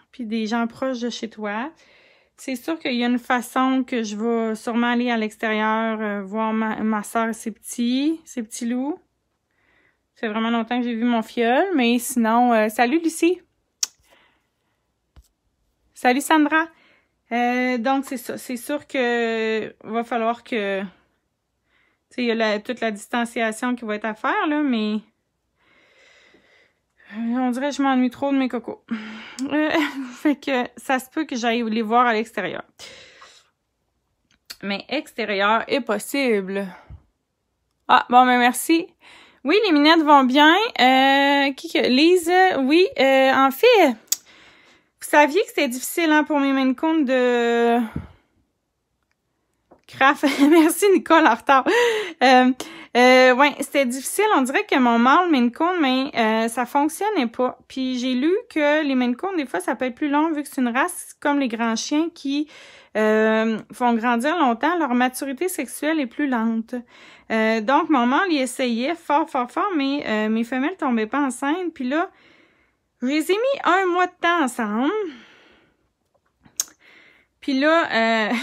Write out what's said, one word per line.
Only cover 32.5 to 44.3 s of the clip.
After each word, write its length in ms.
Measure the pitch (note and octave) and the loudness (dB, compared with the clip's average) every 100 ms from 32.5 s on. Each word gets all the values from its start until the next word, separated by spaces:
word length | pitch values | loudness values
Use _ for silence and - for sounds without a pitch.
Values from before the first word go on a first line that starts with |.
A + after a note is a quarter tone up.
| - - _ - - - - - - _ _ _ _ _ _ _ _ _ _ - - | -8 -14 _ -20 -20 -20 -20 -20 -20 _ _ _ _ _ _ _ _ _ _ -20 -14
Mais 220 | - G3 - | -8 -8 -6
extérieur 720 | D4+ D4+ - G#3+ G3 G3+ A3 - | -8 -8 -8 -4 0 2 0 0
est 140 | - | -4
possible. 840 | A#3 G#3 - C#4 C4 G#3 F#3+ G3 G3 - - - _ _ _ _ _ _ _ _ - | -2 -6 -4 -2 0 0 -2 -6 -8 -12 -20 -20 _ _ _ _ _ _ _ _ 2
Ah, 180 | - - | 2 4
bon, 160 | B3 B3+ | 4 6
ben 120 | B3 | 4
merci. 500 | B3 B3 - E4 F4+ _ _ - - _ | 2 0 0 0 -2 _ _ -20 -20 _
Oui, 120 | B3+ G4 A4 | 0 2 4
les 60 | |
minettes 320 | D4 D4 E4 | 4 6 4
vont 200 | D4 C#4+ | 6 6
bien. 300 | C4 C4+ D4+ F4 A#4 - | 6 6 6 6 2 2
Euh, 720 | B3+ C4 C4+ C#4 C#4 C#4+ C#4 | 4 6 4 4 4 2 0
qui 180 | C4+ E4 | -4 -6
que, 160 | E4 A3+ | -2 2
Lise, 440 | B3+ D#4+ F4+ E4 F4+ F#4+ D#4+ | 4 4 4 2 4 4 2
oui, 260 | C4 D#4+ F#4+ C#5 | 2 4 2 2
euh, 340 | C4+ C4+ C4+ | 2 4 4
en 160 | C4 C4+ | 4 2
fait, 380 | C4 A#4 A#4 D#4 A3 - - _ | 4 4 6 4 2 -6 -10 _